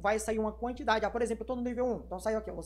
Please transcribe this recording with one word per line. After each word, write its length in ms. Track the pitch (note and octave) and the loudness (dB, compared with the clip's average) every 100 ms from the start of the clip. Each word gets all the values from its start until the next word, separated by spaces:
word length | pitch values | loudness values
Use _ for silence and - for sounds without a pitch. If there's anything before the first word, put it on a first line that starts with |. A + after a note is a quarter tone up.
vai 180 | G3+ G#3+ | 2 2
sair 180 | A3 A3 | 2 0
uma 140 | G#3+ | 0
quantidade. 540 | A3 A#3+ B3 C4 A3 G#3 | 0 -4 -2 4 4 4
Ah, 60 | |
por 100 | - | 2
exemplo, 220 | A3+ A3 | 0 -2
eu 40 | A#3 | -4
tô 80 | B3 | -2
no 60 | |
nível 240 | B3 A#3+ B3 | -2 0 0
um. 180 | F#3+ | 0
Então, 160 | - F3+ | -4 -4
saiu 200 | A3 A3 | 0 -2
aqui, 120 | G#3+ | -2
ó, 100 | E3+ | -8